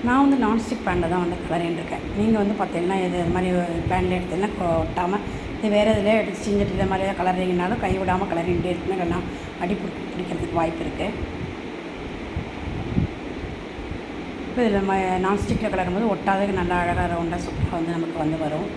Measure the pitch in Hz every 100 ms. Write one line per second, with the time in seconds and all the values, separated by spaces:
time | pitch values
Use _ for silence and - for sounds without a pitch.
0 | 240 262 277 269 220 226 - 226 - 180
1 | 170 180 170 - - 170 170 170 165 -
2 | - 202 214 220 202 208 185 175 175 190
3 | 180 180 170 180 180 180 175 170 175 180
4 | 180 180 180 160 208 - 175 165 160 -
5 | 180 202 - - - - 220 208 214 214
6 | 202 226 208 180 214 202 202 190 190 190
7 | 196 196 185 185 185 180 180 233 190 190
8 | 185 185 196 165 175 175 170 180 - 190
9 | 170 180 180 - - - 180 196 - -
10 | - - 180 170 170 170 165 165 165 -
11 | 185 - - - - - - - - -
12 | - - - - - - - - - -
13 | - - - - - - - - - -
14 | - - - - - 247 233 202 196 190
15 | 185 185 185 202 202 226 214 190 180 185
16 | 226 190 - 190 202 190 175 180 175 175
17 | 180 170 170 170 160 151 - 175 165 170
18 | 165 170 151 156 151 156 202